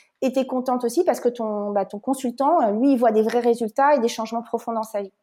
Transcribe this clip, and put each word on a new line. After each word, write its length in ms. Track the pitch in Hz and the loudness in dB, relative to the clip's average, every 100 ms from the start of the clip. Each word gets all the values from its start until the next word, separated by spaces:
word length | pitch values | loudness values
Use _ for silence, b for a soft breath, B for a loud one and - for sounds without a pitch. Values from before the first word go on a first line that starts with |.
| b _ | b _
Et 120 | 262 | -2
t'es 140 | 262 254 | 0 -2
contente 360 | 254 254 247 | -2 -2 -2
aussi 200 | 240 277 | -2 0
parce 160 | 349 247 | 0 0
que 100 | 247 | -2
ton, 400 | 240 220 208 208 | -2 -4 -4 -2
bah, 160 | 202 196 | -2 -4
ton 140 | 208 | -6
consultant, 600 | - 262 247 240 269 339 | -6 -4 -4 -2 2 4
euh, 100 | 233 | 2
lui, 220 | 208 277 | 2 2
il 40 | 262 | 4
voit 140 | 240 | 4
des 100 | 214 | 4
vrais 180 | 220 233 | 2 2
résultats 540 | 240 233 226 240 277 | 2 0 -2 2 4
et 60 | 294 | 4
des 80 | 226 | 2
changements 340 | 226 - 233 | -4 -6 -8
profonds 320 | 233 233 233 | -6 -6 -4
dans 100 | 226 | -6
sa 180 | 220 202 | -6 -8
vie. 120 | 196 _ | -10 _